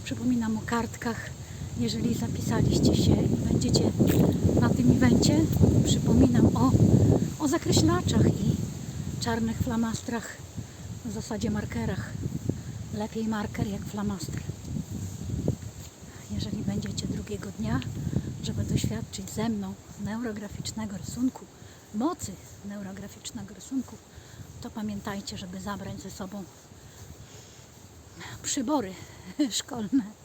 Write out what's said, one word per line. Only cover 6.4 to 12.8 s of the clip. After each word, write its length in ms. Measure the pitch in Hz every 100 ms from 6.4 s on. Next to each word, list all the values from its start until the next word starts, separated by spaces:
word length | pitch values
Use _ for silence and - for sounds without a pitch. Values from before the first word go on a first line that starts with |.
| 208 220
o, 160 | 254 - - - - - - -
o 100 | 302
zakreślaczach 760 | 311 - - 311 349 - 226 -
i 300 | - - - - - - - - -
czarnych 380 | 233 226 226 226
flamastrach, 800 | 254 226 226 214 - 233 - - - - - - - -
w 80 | 240
zasadzie 380 | 220 - 214 214
markerach. 640 | 214 214 233 220 190 - - - - - - - -